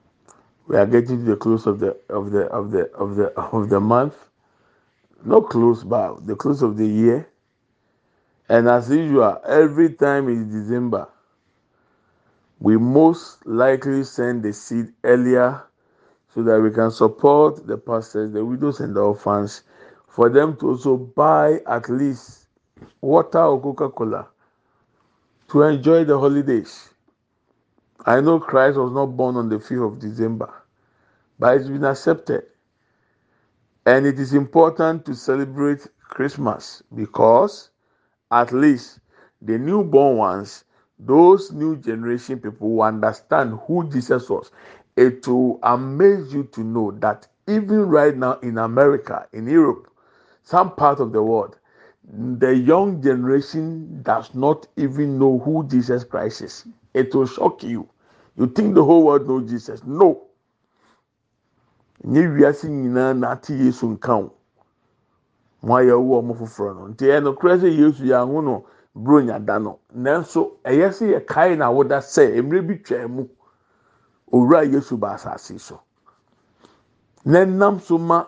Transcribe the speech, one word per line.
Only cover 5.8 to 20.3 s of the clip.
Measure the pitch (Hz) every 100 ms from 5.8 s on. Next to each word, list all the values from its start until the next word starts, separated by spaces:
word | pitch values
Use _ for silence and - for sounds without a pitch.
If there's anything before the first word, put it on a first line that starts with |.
but | 95 113 92 - 92
the | 101
close | - 139
of | 123 104
the | 110
year. | 107 117 127 - _ _ _ _ _ _ _ _ _ _ _ -
And | 117 117
as | 123 117
usual, | 147 160 139 107 92 -
every | 143 156 147 165
time | - 143 139 135
is | 117 107
December. | 107 104 123 123 98 76 _ _ _ _ _ _ _ _ _ _ _ _ _ _ _
We | 104 110
most | 120 135 160 165 - - -
likely | 113 127 135 143 135
send | 131 - 120 123
the | 104
seed | 104 - 117 113 _
earlier | 123 123 123 123 123 139 - _ _ _ _ _ _
so | -
that | 117 110
we | 110
can | 117 113
support | 113 110 110 143 147 151 147 -
the | 110
pastors, | 120 113 110 104 107
the | 107
widows, | 113 127 147 139
and | - 101
the |
orphans | 101 104 - 104 104 - _ _ - _ _
for | -
them | 120